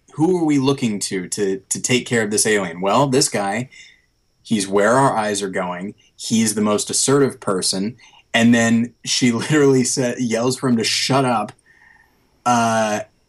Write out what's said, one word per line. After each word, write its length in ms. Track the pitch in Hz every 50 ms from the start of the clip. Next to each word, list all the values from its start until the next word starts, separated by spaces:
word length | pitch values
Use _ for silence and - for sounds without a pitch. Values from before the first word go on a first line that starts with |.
| _ _ -
who 240 | 143 156 185 185 175
are 60 | 165
we 120 | 151 147 139
looking 400 | 131 139 139 139 123 113 104 95
to, 280 | - - 101 92 87 -
to, 300 | - 110 104 95 95 95
to 240 | - - - 98
take 240 | - - 127 123 123
care 160 | - 123 117
of 80 | 107 104
this 160 | 110 104 -
alien? 340 | 110 107 101 95 85 82 87
Well, 260 | 92 98 107 127 143
this 220 | 139 127 139 - -
guy, 400 | - 104 101 98 104 113 131 - - - - - _ _ _ _ _ _ _ _ _ _
he's 240 | - - 117 104 95
where 280 | 98 98 101 98 110 123
our 200 | 113 113 110 -
eyes 280 | 110 104 104 101 98
are 80 | 101 95
going. 440 | 92 95 92 90 90 90 92 104 - _ _ _ _
He's 380 | - - - - 110 113 - -
the 80 | 110
most 260 | - - 147 101 - -
assertive 500 | 101 - - 131 135 143 139 120 - -
person. 600 | - 101 101 113 104 - 98 95 98 113 123 - - - _ _ _ _ -
And 200 | 117 117 117 120
then 400 | 117 113 113 117 113 120 123 - _ -
she 280 | - - - 135 120
<laughs> 100 | 117 113
literally 420 | - - 156 151 143 139 135 131 120
sa-, 300 | - - 143 127 120 120 -
yells 400 | 127 113 110 113 120 131 127 -
for 100 | - 127
him 80 | 120
to 80 | 113 104
shut 400 | - - - - - 135 135 135
up. 260 | 131 117 107 107 - - _ _ _ _ _ _ - _ _ _ _ _ _ _ _ _ _ -
Uh, 560 | 123 120 120 117 113 113 113 110 107 107 107 107 - _ _ _